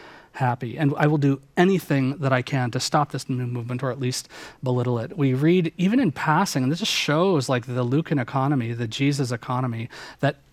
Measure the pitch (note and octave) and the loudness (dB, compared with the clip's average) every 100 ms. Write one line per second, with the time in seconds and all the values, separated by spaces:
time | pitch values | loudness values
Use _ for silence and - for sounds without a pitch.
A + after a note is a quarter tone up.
0 | - - - - B2+ A#2+ A#2+ C3 D3 C#3+ | -20 -20 -18 -2 -2 -2 -6 -2 0 2
1 | D3+ D3+ C#3 C3+ - - F3+ F#3+ - C#3+ | 2 4 2 0 -2 2 4 4 2 0
2 | C3 E3 C3+ B2+ B2 C#3 B2 B2+ - D#3+ | 0 0 0 0 2 -2 -2 -2 0 0
3 | C#3+ C3+ - B2+ B2 B2 A#2+ B2 C3+ B2 | 0 -4 -4 -4 -4 -6 -6 -4 -4 -4
4 | B2+ B2+ - - - - C3 B2 A#2+ A#2+ | -4 -4 -8 -16 -20 -6 -2 0 0 -2
5 | A2 - C#3 B2+ D3+ F3+ E3 - F3+ B3 | -4 0 0 4 4 4 2 0 2 2
6 | A3+ C3 - D#3 G3 C#3+ B2+ E3 G#3+ - | 2 0 2 2 2 0 0 0 -2 -2
7 | - D3+ F#3+ E3+ B2+ B2+ A#2+ B2 B2 C3+ | 0 2 2 2 0 -2 -2 -4 0 0
8 | E3 D3 A#2 C3+ C3 D3 A2+ A#2 A#2+ - | 0 -2 -2 0 0 0 -2 -4 -6 -2
9 | C#3 C#3+ B2+ A#2+ - B2+ C3 A#2 A2+ - | 0 0 -2 -4 -4 -4 -2 -4 -8 -12
10 | - - C#3 - _ | -18 -4 -2 -2 _